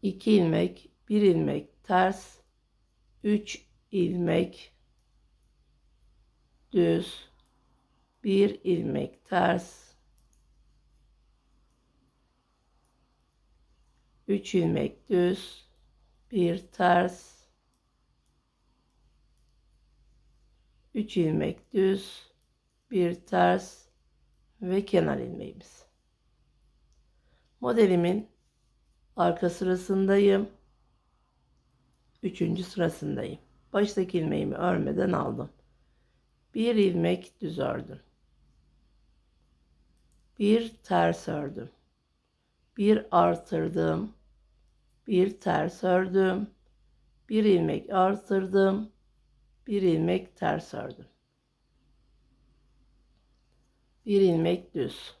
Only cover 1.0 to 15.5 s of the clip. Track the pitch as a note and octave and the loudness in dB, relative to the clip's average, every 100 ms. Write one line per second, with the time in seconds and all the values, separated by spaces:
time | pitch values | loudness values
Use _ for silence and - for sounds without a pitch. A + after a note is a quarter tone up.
1 | _ G#3+ G3+ E3 D3+ D3 - _ - F#3 | _ 2 4 4 0 -4 -8 _ 0 2
2 | F#3 F#3+ - - _ _ _ _ _ _ | 2 -2 -12 -20 _ _ _ _ _ _
3 | _ _ G#3 G#3 G#3 - _ _ _ G3+ | _ _ -2 -2 -2 -16 _ _ _ -2
4 | F3 F3+ E3+ E3 F3+ - - _ _ _ | -2 -2 0 0 -2 -8 -20 _ _ _
5 | _ _ _ _ _ _ _ _ _ _ | _ _ _ _ _ _ _ _ _ _
6 | _ _ _ _ _ _ _ G3 E3+ E3 | _ _ _ _ _ _ _ 0 2 0
7 | F3 - - _ _ _ _ _ _ _ | -2 -14 -20 _ _ _ _ _ _ _
8 | _ _ G#3+ G3 G3+ G#3 - F3 E3 C#3+ | _ _ 0 2 2 0 -2 -2 -2 -4
9 | C#3 - _ F3+ F#3 F3 - - - _ | -6 -12 _ 0 2 0 -4 -20 -20 _
10 | _ _ _ _ _ _ _ _ _ _ | _ _ _ _ _ _ _ _ _ _
11 | _ _ _ _ _ _ _ _ _ _ | _ _ _ _ _ _ _ _ _ _
12 | _ _ _ _ _ _ _ _ _ _ | _ _ _ _ _ _ _ _ _ _
13 | _ _ _ _ _ _ _ _ _ _ | _ _ _ _ _ _ _ _ _ _
14 | _ _ - G3 - F#3+ E3 D#3+ C#3+ - | _ _ -6 -6 -2 0 0 -2 -4 -8
15 | _ F#3 F3 G3+ - | _ 0 2 -2 -8